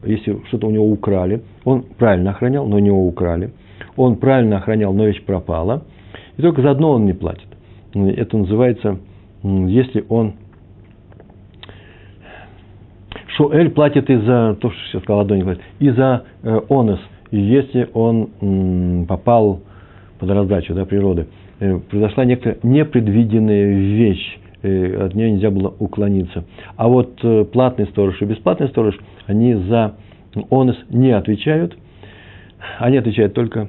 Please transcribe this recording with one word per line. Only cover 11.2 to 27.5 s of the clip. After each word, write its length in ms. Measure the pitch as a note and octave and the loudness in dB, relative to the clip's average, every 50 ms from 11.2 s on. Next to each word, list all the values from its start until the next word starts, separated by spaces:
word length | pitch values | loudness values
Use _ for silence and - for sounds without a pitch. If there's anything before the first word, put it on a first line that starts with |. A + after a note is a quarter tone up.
| - - - - - - - - - - - - - - - - - - - - - - - - - - - - - - - - - - - - - - - - - - - | -20 -20 -20 -20 -20 -20 -20 -20 -20 -20 -20 -20 -20 -20 -20 -20 -20 -20 -20 -20 -20 -20 -20 -20 -20 -20 -20 -20 -20 -20 -20 -20 -20 -20 -20 -20 -20 -18 -18 -18 -16 -14 0
Шуэль 320 | - D3 C#3+ D#3 D3+ E3+ D#3 | 0 0 2 4 4 4 4
платит 400 | E3 D3+ D3+ D3 D3 C#3+ C3+ - | 4 2 2 4 4 0 2 2
и 80 | C3+ | 2
за 400 | A#2 G2+ A2+ B2+ A#2+ A2+ A2 G#2 G#2 | 2 4 2 2 4 2 2 0 -2
то, 100 | - A#2 | -4 -6
что 100 | - - - | -6 -6 -16
сейчас 160 | - - F#2+ F2+ | -10 -10 -10 -2
сказал, 180 | - G#2+ G#2 | 0 0 0
одно 160 | G#2 G2 G#2 | 2 2 0
не 60 | F#2+ F2+ | 0 0
платит, 180 | G2 F2+ F2 - - - - | -2 -6 -8 -10 -20 -6 0
и 100 | C#3+ C#3+ | 0 2
за, 320 | B2 A#2+ C3 C3 B2+ B2 - - - - - | 4 4 2 2 2 0 -4 -10 -20 -10 -4
э, 160 | A2+ A2+ G#2+ - - | -2 -2 -2 0 0
онес, 300 | C#3 C3+ A#2+ G#2+ G2 E2+ - - - - - - | 0 2 2 0 0 -2 -6 -16 -20 -20 -14 -6
и 80 | - G#2 | -4 -2
если 480 | G2 G2+ A#2+ C#3 C3+ C3 - B2+ B2 - - | 2 2 2 2 2 0 -2 -4 -4 -2 -2
он, 380 | A2+ A2+ A#2 A2+ A2+ G#2+ - - - | 0 0 2 2 0 -2 -4 -8 -6
м, 640 | G2 G2 F#2+ F#2+ F#2+ F#2 F#2 F2+ F2+ F2+ F2+ F2 F2 | -4 -2 0 0 0 0 0 0 0 -2 -2 -2 -2
попал 540 | E2+ F#2 E2+ - A#2+ A#2+ A#2 G#2+ G#2 F#2+ E2 - - - - - - - - - - - - | -4 -6 -4 0 2 2 4 4 2 0 -2 -8 -20 -20 -20 -20 -20 -20 -20 -20 -20 -14 -8
под 100 | F#2 F2+ | -4 -2
раздачу, 440 | G2+ G2+ G2+ F#2 G2+ G2 - - F2+ | 0 0 0 0 0 -2 -2 -4 -6
да, 120 | F#2+ F#2+ | -6 -4
природы, 420 | F#2+ G2 G2+ G2 G2 F#2 E2+ D#2 - - - - - - - | -2 -2 0 0 0 0 -2 -4 -8 -12 -20 -20 -20 -12 -6
э, 180 | G2+ G2 F#2+ F2 - - | -4 -2 -2 -2 -6 -6
произошла 360 | - G#2 G#2+ G#2 G#2 - C3 | -2 -2 -2 0 0 0 2
некоторая 320 | B2 B2+ B2 - A#2 G#2 - - | 2 0 0 -2 -6 -6 -2 0
непредвиденная 1080 | A#2+ C3 D3 D3+ D3+ - B2+ A2+ G#2 G2+ A2+ A#2 A2 G#2+ A2+ A2 G#2+ G#2 G2+ G2+ G2+ G2+ | 2 2 2 2 2 0 0 0 2 2 2 2 2 2 0 2 2 2 2 2 2 2
вещь, 680 | G2 G2 G2 G#2 G#2+ A#2 A2 F#2+ F2+ - - - - - - - - - | 2 0 0 2 2 2 2 2 -2 -6 -14 -16 -20 -20 -20 -20 -8 -4
э, 420 | G2 G2 F#2+ F#2 F#2 F#2+ G2+ G2 | -4 -2 -2 -2 -2 -2 -4 -4
от 80 | F#2+ F2+ | -4 -2
неё 160 | G#2 A2+ A2+ | -2 0 0
нельзя 220 | G#2+ F#2+ G2 A2 | 0 0 0 0
было 220 | G2 G2 F#2+ G2 - | 0 0 -2 -4 -4
уклониться. 680 | - A2 F#2+ - - G#2 G2+ G2 F#2+ F#2 F2 - - F2 - - - - - - | -6 -8 -6 -4 -2 -2 0 0 0 -2 -4 -8 -12 -12 -12 -20 -20 -20 -20 -8
А 100 | - A2 | -2 2
вот, 320 | A#2 B2+ B2+ B2 B2 - - | 4 4 4 2 0 -6 -4
э, 220 | - A#2 A2+ G#2+ G#2 | 0 2 2 2 2
платный 420 | - | 2